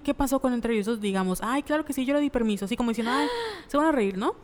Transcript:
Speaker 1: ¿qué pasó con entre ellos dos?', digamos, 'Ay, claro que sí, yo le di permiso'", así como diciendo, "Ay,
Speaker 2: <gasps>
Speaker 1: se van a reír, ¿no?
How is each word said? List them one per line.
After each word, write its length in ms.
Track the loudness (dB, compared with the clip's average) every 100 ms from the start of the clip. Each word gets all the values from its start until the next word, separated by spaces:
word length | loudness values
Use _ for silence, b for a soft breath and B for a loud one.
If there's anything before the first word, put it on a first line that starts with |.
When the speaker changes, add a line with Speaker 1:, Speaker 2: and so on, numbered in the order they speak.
Speaker 1:
¿qué 100 | 0
pasó 260 | -2 0 2
con 120 | 2
entre 200 | 0 0
ellos 120 | 0 0
dos?', 120 | -2
digamos, 400 | 0 0 0 0
'Ay, 220 | -2 -2
claro 220 | 0 0 0
que 80 |
sí, 100 | -2 0
yo 80 |
le 60 | 2
di 100 | 2
permiso'", 360 | 2 0 0 -2
así 100 | -2
como 140 | 0
diciendo, 220 | 0 0
"Ay, 140 | 0 0
Speaker 2:
<gasps> 400 | -2 -6 -8 -2
Speaker 1:
se 100 | 2
van 100 | 4
a 40 |
reír, 240 | 4 2 0
¿no? 180 | -2 -4